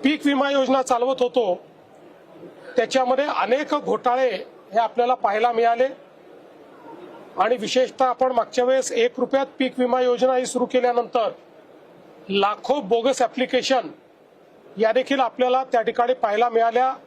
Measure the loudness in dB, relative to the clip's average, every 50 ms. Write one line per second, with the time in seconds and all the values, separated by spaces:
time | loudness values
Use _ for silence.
0 | 0 0 -2 0 0 0 0 2 0 0 2 0 2 2 2 0 2 0 0 0
1 | 0 -2 0 0 -2 0 0 0 0 0 -2 -4 -8 -20 -20 -20 -20 -20 -20 -20
2 | -20 -20 -20 -20 -20 -20 -20 -20 -20 -20 -20 -20 -20 -6 -2 -2 -2 0 0 0
3 | 2 2 0 0 0 -2 -2 -4 0 0 0 -2 0 -2 -4 -4 -2 -4 -6 -2
4 | 0 0 0 2 0 0 -2 -4 -10 -14 -20 -20 -20 -4 -2 -2 -2 0 0 -2
5 | 0 0 0 0 -2 -2 0 0 0 0 0 2 2 0 2 2 0 -2 -2 -10
6 | -20 -20 -20 -20 -20 -20 -20 -20 -20 -20 -20 -20 -20 -20 -20 -20 -20 -20 -20 -20
7 | -20 -20 -20 -20 -20 -16 -2 -2 0 0 0 -2 -4 -2 0 0 0 0 0 0
8 | 0 0 2 0 0 0 2 0 -2 0 0 0 2 2 2 2 0 -2 0 0
9 | 0 0 0 -2 -4 0 0 -2 -2 -2 -4 -4 -4 -4 0 -2 0 0 2 2
10 | 2 0 2 2 2 2 2 0 -2 -2 -2 -2 -2 0 0 2 2 2 2 0
11 | -2 0 -2 -2 -2 -2 -4 -8 -20 -20 -20 -20 -20 -20 -20 -20 -20 -20 -20 -20
12 | -20 -20 -20 -20 -10 -4 0 0 2 0 0 -4 -2 -2 -2 -2 0 0 0 2
13 | 2 0 0 2 0 -2 0 -4 -4 0 0 -2 0 2 0 0 0 -4 -14 -18
14 | _ _ _ _ -20 _ _ -20 -20 -20 -20 -20 -20 -18 -4 0 0 2 2 0
15 | 0 0 0 0 0 -2 0 -2 0 2 2 0 0 0 -2 0 0 0 0 0
16 | 0 0 0 0 0 0 2 2 0 2 2 2 2 2 2 2 2 0 -2 -6
17 | -12